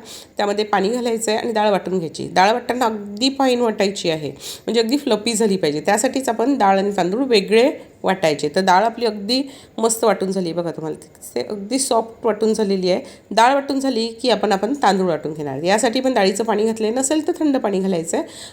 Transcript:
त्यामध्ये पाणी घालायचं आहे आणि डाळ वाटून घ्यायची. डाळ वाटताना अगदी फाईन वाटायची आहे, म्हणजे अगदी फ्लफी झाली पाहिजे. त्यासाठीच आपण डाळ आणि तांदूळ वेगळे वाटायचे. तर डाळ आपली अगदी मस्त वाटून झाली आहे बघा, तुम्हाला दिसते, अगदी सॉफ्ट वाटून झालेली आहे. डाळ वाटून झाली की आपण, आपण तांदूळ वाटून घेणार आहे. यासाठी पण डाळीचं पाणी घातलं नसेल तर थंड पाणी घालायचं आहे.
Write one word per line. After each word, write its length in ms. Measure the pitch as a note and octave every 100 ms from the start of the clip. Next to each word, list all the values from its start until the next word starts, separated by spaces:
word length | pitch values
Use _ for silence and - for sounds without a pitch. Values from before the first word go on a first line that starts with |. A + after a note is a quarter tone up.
| - - - -
त्यामध्ये 280 | G3+ G3+ G#3+
पाणी 240 | G3+ F#3+
घालायचं 420 | B3 A#3 A3+ G#3+
आहे 80 | G#3+
आणि 120 | A#3+
डाळ 180 | A3 G#3+
वाटून 280 | F#3+ F#3+ F#3
घ्यायची. 320 | D#3+ - C3+
डाळ 180 | E3+ G3
वाटताना 340 | A#3+ A#3+ B3 A#3
अगदी 440 | A3 G3+ G#3 C4
फाईन 320 | C4+ C4+ A#3+
वाटायची 480 | A#3+ G#3+ G3+ G3 F3
आहे, 200 | D#3+ D3 C#3 - - -
म्हणजे 160 | A3+
अगदी 160 | A3+ C#4+
फ्लफी 360 | C#4 G#3+ A#3
झाली 240 | G#3+ A3 F#3+
पाहिजे. 240 | D#3 D3+
त्यासाठीच 480 | E3+ G#3+ C4 C4 C4
आपण 280 | A3+ A#3 C4+
डाळ 200 | G3+ G3
आणि 140 | G3+ G3
तांदूळ 260 | F3 G#3+
वेगळे 480 | C4+ G#3+ F#3 A3 C4+ - - -
वाटायचे. 460 | - F#3+ E3 D3 D3+ F#3
तर 60 | F#3+
डाळ 180 | F3+
आपली 220 | A3+ A3+ A#3
अगदी 380 | G#3 G3 B3+ C#4 - - -
मस्त 260 | A3+ -
वाटून 280 | A3+ G3 F#3+
झाली 160 | F#3+ F3
आहे 140 | E3
बघा, 100 | E3+
तुम्हाला 260 | D#3 D#3 D#3
दिसते, 400 | - - - -
अगदी 380 | - G#3 G3+ C4
सॉफ्ट 460 | - A3+ A3+ - A3+
वाटून 280 | G3+ A3
झालेली 380 | G#3+ G3+ G3 F3+
आहे. 100 | G3 - - -
डाळ 220 | G#3 A#3+
वाटून 260 | C#4 C#4 C4+
झाली 280 | C4+ A3+ A3+
की 220 | A3+ B3+
आपण, 220 | G3+ G#3
आपण 220 | F#3+ G#3
तांदूळ 340 | C#4 G#3+ F#3+ F#3
वाटून 260 | D#3 D3
घेणार 240 | D#3 D3 C3+
आहे. 100 | E3+
यासाठी 320 | G#3+ C4 C4
पण 140 | C4
डाळीचं 300 | A#3+ G3 G3
पाणी 200 | A3+ G#3
घातलं 280 | A3 A3 G#3+
नसेल 360 | B3 C4+ D#4 D4+
तर 40 | E4
थंड 180 | D#4 C4
पाणी 220 | G#3+ F#3+
घालायचं 380 | F#3+ F3 E3 A#3
आहे. 100 | - - -